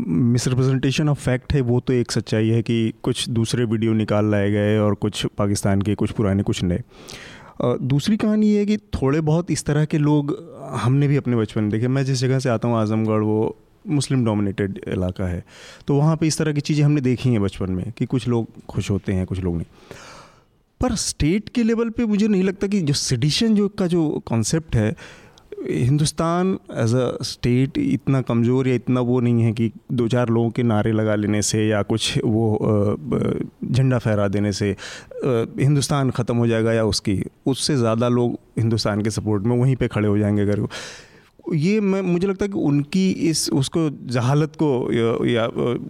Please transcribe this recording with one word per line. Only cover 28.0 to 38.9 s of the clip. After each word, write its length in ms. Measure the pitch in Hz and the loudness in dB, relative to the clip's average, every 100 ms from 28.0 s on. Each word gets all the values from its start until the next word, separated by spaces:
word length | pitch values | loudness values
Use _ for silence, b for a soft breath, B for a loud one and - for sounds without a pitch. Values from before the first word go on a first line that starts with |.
| - 135 | 0 0
कमज़ोर 460 | 123 117 117 127 131 | 0 2 2 2 2
या 80 | 123 | 0
इतना 260 | 120 127 | 0 0
वो 180 | 123 127 | 2 2
नहीं 240 | 120 117 | 2 2
है 100 | 117 | 2
कि 180 | 107 113 - - | 2 -2 -4 -6
दो 160 | 131 117 | -2 0
चार 220 | 123 120 | 0 2
लोगों 200 | 113 117 | 2 0
के 140 | 107 | 0
नारे 280 | 120 104 110 | 0 2 2
लगा 240 | 110 107 107 | 2 2 0
लेने 260 | 104 107 | 0 0
से 260 | - 107 107 | 0 0 2
या 140 | 104 | 0
कुछ 380 | 98 113 - 139 123 | 0 -2 -2 -2 0
वो, 300 | 110 113 107 | 2 2 0
अ, 400 | - 107 101 127 156 87 | 2 2 2 -2 -4 -2
अ, 240 | - - - - - | -2 -4 -6 -8 -2
झंडा 260 | 123 131 127 | 0 2 0
फहरा 300 | 117 104 101 | 0 0 0
देने 240 | 101 104 | 0 -2
से, 200 | 95 101 | 0 -2
अ, 40 | 98 B B - 494 147 117 - - | -4 B B -16 -6 -2 0 -2 0
हिंदुस्तान 520 | 135 147 123 147 131 | 2 2 0 0 0
ख़त्म 260 | - 117 120 | -2 -2 0
हो 100 | 117 | 2
जाएगा 260 | 113 113 | 2 2
या 120 | 113 110 | 2 0
उसकी, 380 | 98 - 98 - - - | 0 -2 -2 -4 -6 -4
उससे 320 | 127 - 143 | -2 0 0
ज़्यादा 300 | 113 113 120 | 2 2 2
लोग 320 | 120 120 - _ - | 2 0 -4 _ -2
हिंदुस्तान 420 | 113 110 113 | 0 0 0